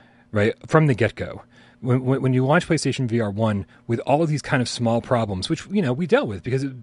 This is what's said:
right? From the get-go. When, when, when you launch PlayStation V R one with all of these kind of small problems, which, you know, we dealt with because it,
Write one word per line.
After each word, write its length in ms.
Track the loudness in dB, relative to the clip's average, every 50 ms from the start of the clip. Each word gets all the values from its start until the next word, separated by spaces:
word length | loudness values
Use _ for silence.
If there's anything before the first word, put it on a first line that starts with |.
| -20 _ _ _ _ _
right? 240 | -2 0 2 2 0 -2 -2 2
From 200 | 4 4 4 4
the 80 | 4
get-go. 480 | 2 0 0 -2 -4 -8 -10 -10 -12 -16 _ _ -20 -20 -20 _ _
When, 240 | -2 0 0 0 2
when, 160 | 0 0 0
when 120 | 0 2 2
you 100 | 2 4
launch 220 | 4 4 2 2 2
PlayStation 400 | 0 0 0 -2 -2 -2 -2 0
V 120 | 0 0
R 100 | 0 -2
one 340 | -2 0 0 0 0 -2 -4 -8 -14 -14 _ -4
with 120 | -4 -2
all 200 | 0 0 2 2
of 80 | 2 2
these 140 | 0 -2 -2
kind 180 | -2 0 0
of 80 | 0 -2
small 320 | -2 -2 0 0 0 0
problems, 480 | 0 0 0 0 0 0 -4 -4 -4 -4
which, 160 | -4 -6 -6
you 160 | -4 -2 -2
know, 120 | 0 0 -2
we 120 | -2 0
dealt 220 | 2 2 2 2 0
with 160 | -4 -6 -4
because 180 | -2 -2 -2 -2
it, 100 | -4 -8 -8